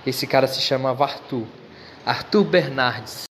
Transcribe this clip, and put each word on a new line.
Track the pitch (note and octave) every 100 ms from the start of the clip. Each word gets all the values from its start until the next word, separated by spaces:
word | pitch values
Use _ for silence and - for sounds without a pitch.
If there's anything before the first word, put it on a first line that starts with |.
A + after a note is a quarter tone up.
Esse | - B2+ B2+
cara | C3+ C3
se | C3
chamava | - C3+ C3 B2
Arthur, | C#3 - - C3 A2+ - - - - -
Arthur | - B2 - G#3
Bernardes. | F#3+ F3+ D3 C3+ B2+ A2+ A2+ - -